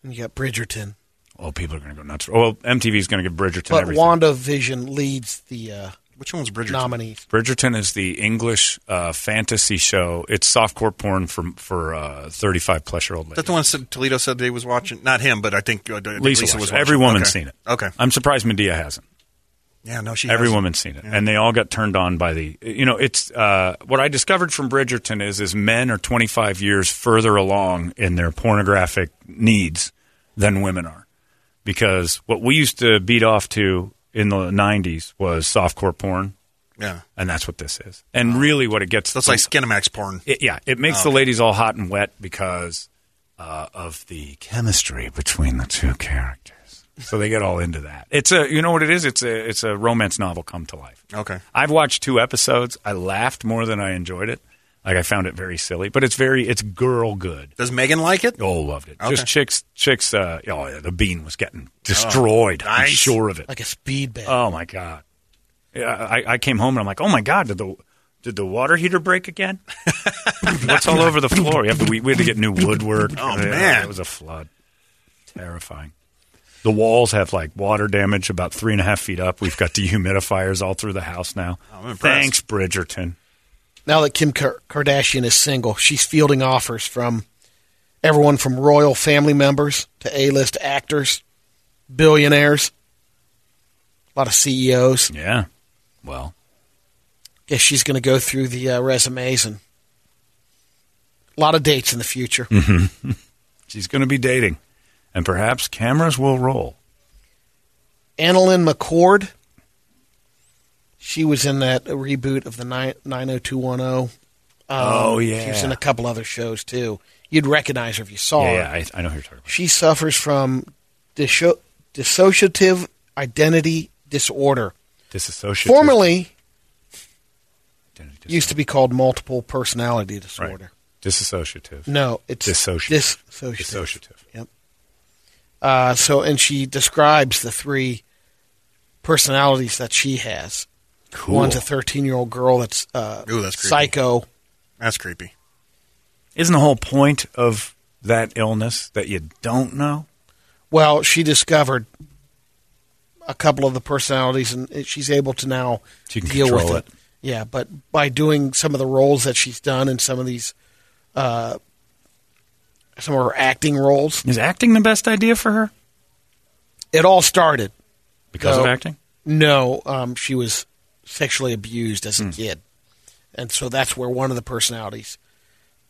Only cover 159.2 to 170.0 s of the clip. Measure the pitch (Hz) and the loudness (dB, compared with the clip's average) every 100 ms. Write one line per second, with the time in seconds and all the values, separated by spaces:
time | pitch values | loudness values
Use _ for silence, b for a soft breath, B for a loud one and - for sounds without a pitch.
159.2 | 131 120 131 117 - 131 135 127 - 127 | 2 0 -2 -4 -4 0 0 0 -2 -2
160.2 | 127 120 113 - _ _ _ _ _ 135 | -6 -6 -10 -14 _ _ _ _ _ -4
161.2 | 131 117 117 - _ _ _ _ _ _ | -2 -2 -4 -10 _ _ _ _ _ _
162.2 | _ _ _ _ _ _ _ - - 139 | _ _ _ _ _ _ _ -16 -2 0
163.2 | 123 - 131 131 156 143 139 139 156 - | 0 2 2 2 0 2 4 4 2 -2
164.2 | - 120 131 180 240 220 214 214 - 220 | 0 2 2 4 6 6 6 2 2 2
165.2 | 226 226 226 214 214 _ _ _ _ _ | 2 2 2 0 -2 _ _ _ _ _
166.2 | _ _ _ _ _ _ - 160 175 190 | _ _ _ _ _ _ 0 4 6 6
167.2 | - 185 165 143 98 _ _ _ _ _ | 4 4 2 2 -4 _ _ _ _ _
168.2 | _ - 92 131 127 127 165 147 _ _ | _ -4 2 4 4 2 -4 -12 _ _
169.2 | - 156 151 143 127 131 - 135 | -2 4 6 6 2 -2 -4 -6